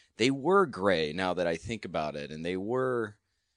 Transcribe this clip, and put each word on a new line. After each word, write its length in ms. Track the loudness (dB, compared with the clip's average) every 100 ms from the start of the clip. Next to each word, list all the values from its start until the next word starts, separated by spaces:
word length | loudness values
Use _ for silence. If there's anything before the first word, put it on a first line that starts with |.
| _ 0
they 120 | 0
were 340 | 2 4 4 4
gray 460 | 2 2 4 2
now 220 | 0 0
that 140 | 0 0
I 80 | -2
think 280 | -4 -8
about 300 | -6 -4 -4
it, 160 | -6 -8
and 140 | -6
they 120 | -4 -4
were, 600 | -2 -2 -2 -2 -4 -10 _ _ _